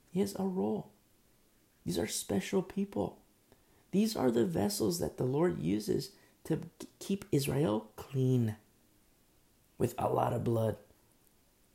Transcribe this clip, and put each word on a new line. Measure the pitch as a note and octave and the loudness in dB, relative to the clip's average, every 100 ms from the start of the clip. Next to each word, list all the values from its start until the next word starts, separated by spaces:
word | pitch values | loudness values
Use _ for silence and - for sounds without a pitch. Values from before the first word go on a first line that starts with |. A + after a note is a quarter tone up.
| _ | _
He | F3 | -2
has | G3 - | -2 -2
a | |
role. | F#3+ F#3 G#3 G#3+ - - _ _ _ _ _ _ _ _ | -2 -2 -2 -2 -6 -16 _ _ _ _ _ _ _ _
These | E3+ E3+ | -4 -2
are | G3+ | -2
special | - - G3+ - G3 | -4 -2 -2 0 -2
people. | F3+ - G3 G3+ F#3+ - - _ _ - _ _ _ | -2 -2 -4 -2 -4 -6 -20 _ _ -20 _ _ _
These | F#3 A3 A3 | 0 2 2
are | B3+ | 2
the | A#3 G#3 | 4 2
vessels | E3 G#3 G3+ G#3+ E3+ | 2 0 0 0 0
that | D3+ - | -2 -2
the | |
Lord | C3 C#3 F3+ E3 | 0 2 2 0
uses | D3+ G#3 G3+ - D3 - - _ | 0 0 0 -2 -2 -12 -20 _
to | - D#3 E3 - | -4 -4 -4 -14
k-, | - - | -18 -12
keep | - G3 - | -4 -4 0
Israel | D3 C#3 C#3 E3+ A3 - - | 0 2 2 2 0 -4 -14
clean | - C3+ C3 B2+ A2+ G#2+ _ _ _ _ _ _ _ _ _ _ _ - | -6 0 4 4 2 -2 _ _ _ _ _ _ _ _ _ _ _ -2
with | A#2 - | -2 0
a | A#2 | 0
lot | B2 B2 | 2 0
of | A#2+ | 0
blood. | A2 A2+ A2 G2+ - _ _ _ _ _ _ _ _ | 0 2 0 -2 -8 _ _ _ _ _ _ _ _